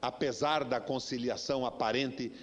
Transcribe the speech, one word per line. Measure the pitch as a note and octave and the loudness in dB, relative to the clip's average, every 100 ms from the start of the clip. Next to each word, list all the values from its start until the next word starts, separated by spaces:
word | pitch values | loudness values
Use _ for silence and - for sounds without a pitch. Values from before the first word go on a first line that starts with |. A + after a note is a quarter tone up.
apesar | B2 - D3 A#2 D3 D3+ C3+ | -2 0 0 2 2 2 2
da | B2 | -2
conciliação | - C3 - C3+ A#2+ G2+ - C#3 B2+ | 0 -2 -2 -2 -2 -2 0 0 0
aparente | - A2+ A#2 C3+ B2 A#2+ - | 0 2 4 2 -2 -6 -8